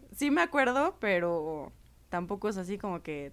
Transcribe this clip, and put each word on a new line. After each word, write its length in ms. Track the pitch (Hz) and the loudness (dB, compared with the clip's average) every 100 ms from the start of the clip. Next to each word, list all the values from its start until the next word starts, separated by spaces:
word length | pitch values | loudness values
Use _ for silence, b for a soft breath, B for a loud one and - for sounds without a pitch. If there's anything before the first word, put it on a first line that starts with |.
| - - | -12 -2
Sí 160 | 285 | 2
me 100 | 302 | 4
acuerdo, 560 | 339 285 254 254 320 - | 4 4 4 4 2 0
pero 720 | 208 180 175 170 156 156 - - - - - | 0 2 2 0 -2 -6 -8 -14 -20 -20 -8
tampoco 400 | 180 175 202 208 | -6 -4 -4 -2
es 80 | 196 | -4
así 200 | 180 202 | -4 -6
como 240 | 202 170 | -4 -6
que 280 | 165 147 139 | -6 -8 -8